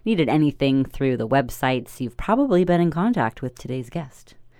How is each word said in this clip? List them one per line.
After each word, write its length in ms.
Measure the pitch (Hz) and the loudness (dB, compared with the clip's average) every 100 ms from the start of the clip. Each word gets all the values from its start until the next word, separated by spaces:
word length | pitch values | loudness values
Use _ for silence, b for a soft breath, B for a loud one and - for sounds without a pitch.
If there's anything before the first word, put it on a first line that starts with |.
| - | -2
needed 220 | 214 139 | 0 2
anything 580 | 151 147 139 139 135 131 | 2 2 2 2 2 0
through 320 | - 135 123 | -2 -2 0
the 100 | 113 | 0
websites, 720 | 135 123 - 131 127 123 - | 0 0 -2 -2 -2 -4 -8
you've 180 | 123 - | -8 -6
probably 460 | - 226 277 180 | -2 0 4 2
been 180 | 180 175 | 4 4
in 80 | 170 | 2
contact 540 | 156 208 226 113 - | 2 0 0 -2 -4
with 100 | 127 - | -10 -10
today's 320 | 123 131 120 | -8 -8 -6
guest. 420 | 170 143 - - - - | -10 -10 -16 -20 -20 -20